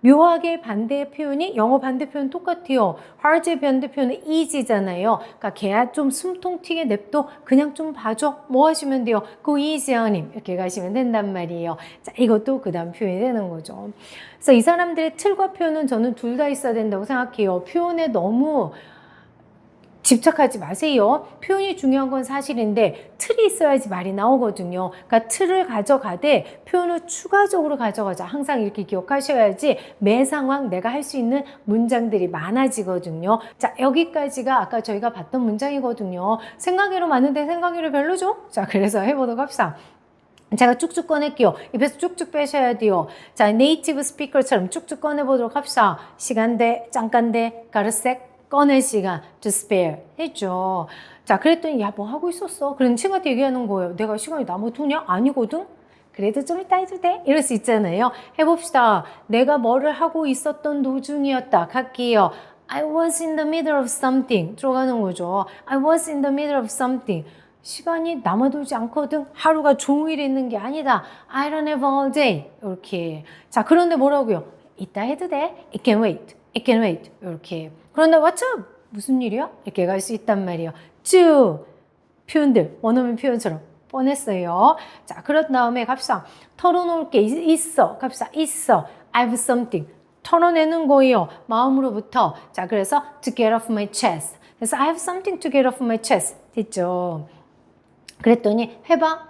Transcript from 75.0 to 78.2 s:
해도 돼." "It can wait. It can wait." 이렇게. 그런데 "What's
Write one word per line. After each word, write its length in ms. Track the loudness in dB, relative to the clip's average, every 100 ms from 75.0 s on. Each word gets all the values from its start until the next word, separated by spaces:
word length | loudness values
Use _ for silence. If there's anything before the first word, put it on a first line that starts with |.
해도 260 | -6 -6 -4
돼." 380 | -4 -4 -6 -14
"It 80 | -4
can 180 | 2 2
wait. 320 | 2 -2 -10 -20 _ -8
It 80 |
can 160 | 0 2
wait." 280 | 2 -2 -8 _
이렇게. 500 | -14 -14 -10 -12 -12 -18 _
그런데 240 | 2 6
"What's 240 | 6